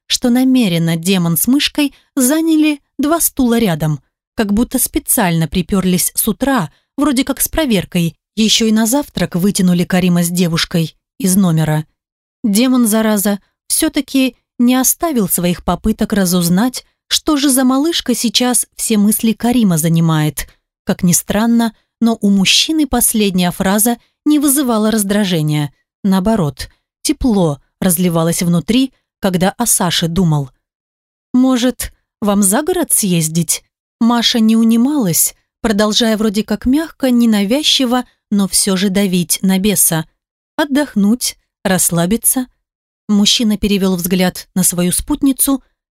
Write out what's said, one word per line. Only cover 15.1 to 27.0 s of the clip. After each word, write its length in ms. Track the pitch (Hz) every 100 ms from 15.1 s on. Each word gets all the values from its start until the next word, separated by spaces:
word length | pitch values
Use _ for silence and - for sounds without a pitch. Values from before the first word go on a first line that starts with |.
| 247 185
своих 360 | - 175 175
попыток 480 | - 175 220 214 214
разузнать, 720 | 202 185 180 170 180 254 - - _ -
что 280 | - - 294
же 140 | 285
за 140 | 254
малышка 500 | 254 262 320 330 -
сейчас 520 | 226 226 - 247 240 - -
все 220 | - 214
мысли 340 | 208 214 226
Карима 460 | 214 233 247 208 160
занимает. 720 | 165 165 165 156 151 - - _ _ _
Как 180 | - 185
ни 100 | 180
странно, 600 | 170 - 202 233 233 226 - _ -
но 160 | 226 226
у 100 | 202
мужчины 560 | 196 185 - - 320 294
последняя 640 | 240 - 220 202 180 175
фраза 480 | - 196 208 226 233 _ _
не 140 | 294 302
вызывала 520 | 285 269 254 220 214
раздражения. 840 | 220 196 202 196 170 151 151 147 _ _ _
Наоборот, 640 | 202 190 190 220 147 - - _ _ _